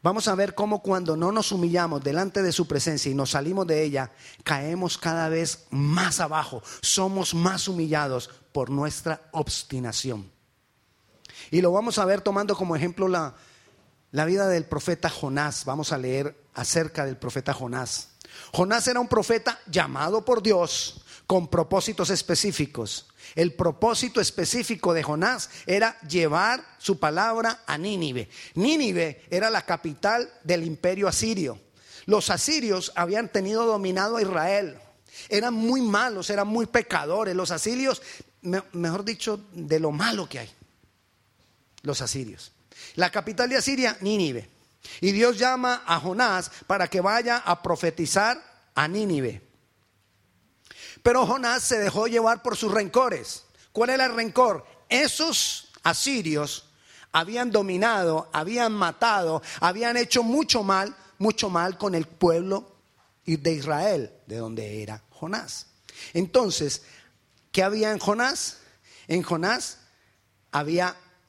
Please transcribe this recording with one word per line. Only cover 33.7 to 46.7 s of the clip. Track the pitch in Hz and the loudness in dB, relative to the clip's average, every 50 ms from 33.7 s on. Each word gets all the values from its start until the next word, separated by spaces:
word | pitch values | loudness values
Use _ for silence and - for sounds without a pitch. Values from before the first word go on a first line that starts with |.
| 220 202 196 185 185 190 190 214 233 | 2 0 0 -2 0 0 0 0 0
a | 226 | 0
Israel. | 214 190 190 165 156 180 196 202 202 160 131 - - - _ _ _ - - - - - | 0 0 0 0 2 2 2 0 0 -2 -8 -14 -20 -20 _ _ _ -20 -20 -20 -8 -2
Eran | 214 202 220 247 233 | 0 0 0 0 0
muy | 220 220 233 254 269 | 0 0 2 2 2
malos, | 247 220 202 208 240 254 220 190 175 - | 2 2 2 2 2 2 -2 -6 -4 -2
eran | 208 202 202 208 | 0 0 0 0
muy | 214 233 233 | 0 -2 -2
pecadores. | - - 240 240 - - 160 143 147 175 208 220 196 180 | 2 2 0 2 2 -2 -2 0 0 0 0 0 0 0
Los | 180 185 165 | -2 -2 -2
asirios, | 175 156 - 214 240 254 269 269 220 - - - - - - _ _ _ | -2 -2 -2 -2 -2 0 0 0 0 -2 -6 -18 -20 -20 -20 _ _ _
me-, | - 175 180 190 190 - | -6 -4 -2 -2 -4 -6
mejor | - 175 170 165 165 196 202 | -6 -4 -2 -2 -2 -4 -4
dicho, | 214 226 - - 226 208 202 208 - | -6 -6 -6 -4 -4 -4 -4 -8 -16
de | 185 175 165 147 156 156 | -14 -12 -2 0 0 2
lo | 160 156 | 2 0
malo | 147 147 196 233 226 208 180 147 | -2 0 -2 -2 -2 -2 -6 -8
que | - 131 | -10 -12
hay. | 113 110 - _ - _ _ _ _ _ _ _ _ _ _ _ _ _ _ _ _ _ _ _ _ _ _ - | -12 -14 -16 _ -20 _ _ _ _ _ _ _ _ _ _ _ _ _ _ _ _ _ _ _ _ _ _ -10
Los | - 143 139 - | -6 -6 -4 -4
asirios. | 135 117 - 135 131 107 95 - - - _ _ _ _ - - - - - | -4 -4 -6 -6 -8 -10 -12 -16 -20 -20 _ _ _ _ -20 -20 -20 -12 -2
La | - 180 175 | 0 0 0
capital | - 208 - 214 214 202 247 247 | 0 -2 -4 -4 -2 -2 0 2
de | 262 | 2
Asiria, | 262 - 269 277 254 254 226 208 - | 0 0 0 0 2 0 0 0 -2
Nínive. | 190 196 214 208 180 151 127 117 101 - _ _ _ _ _ _ _ - - - | -2 0 0 2 0 0 -2 -6 -10 -12 _ _ _ _ _ _ _ -18 -10 -2
Y | - 196 | 0 2
Dios | 196 202 233 240 240 190 | 4 4 4 4 4 4
llama | 240 254 262 254 247 247 247 247 - | 2 2 2 2 0 0 0 -2 0
a | - 170 160 | 0 0 0
Jonás | 131 180 185 214 254 233 190 185 170 - - - - | 0 -2 0 2 2 2 2 0 -2 -6 -12 -16 -4
para | _ | _